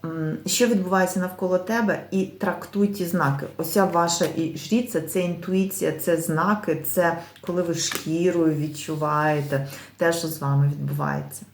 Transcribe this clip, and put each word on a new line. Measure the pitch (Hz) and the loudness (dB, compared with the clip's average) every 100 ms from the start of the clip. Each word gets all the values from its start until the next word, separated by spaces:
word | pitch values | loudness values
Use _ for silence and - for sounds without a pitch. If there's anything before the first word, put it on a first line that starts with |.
м, | 165 160 156 156 - | -6 -4 -4 -4 -2
що | - 240 | 2 4
відбувається | 208 180 190 185 190 | 4 2 2 2 0
навколо | 180 - 185 185 | -4 -2 0 0
тебе, | 185 226 214 165 - | 0 0 2 0 -2
і | 190 | -2
трактуй | - - 196 202 - 202 202 | -2 -2 -2 -2 -6 0 0
ті | 202 175 | 0 -2
знаки. | 175 143 139 - - | 2 2 0 -4 -6
Ося | 165 208 | 0 2
ваша | 185 170 170 - 160 139 | 4 4 2 2 0 0
і | 165 156 | -4 -4
жріця, | - 226 247 165 | 0 0 2 -4
це | 151 190 | -2 -2
інтуїція, | 175 170 - 190 190 - 160 | -2 -2 0 0 0 0 -2
це | 156 - 165 | -2 0 0
знаки, | 160 160 180 208 - 151 147 | 2 2 2 2 0 -2 0
це | - 175 226 - - | 2 2 0 -8 -12
коли | - 180 | -4 -2
ви | 170 | 0
шкірою | 156 - - - 160 180 170 160 | -2 -2 -4 -2 2 2 4 2
відчуваєте | 147 151 143 - 151 151 151 151 151 143 139 139 - - - | 2 -4 -6 -8 -4 0 2 2 0 0 -2 -4 -10 -18 0
те, | 170 | 2
що | 170 165 | 2 -2
з | 151 | -4
вами | 139 139 143 | 2 4 4
відбувається. | 143 139 143 143 - 143 - - | 2 -4 -2 -2 -4 -6 -14 -18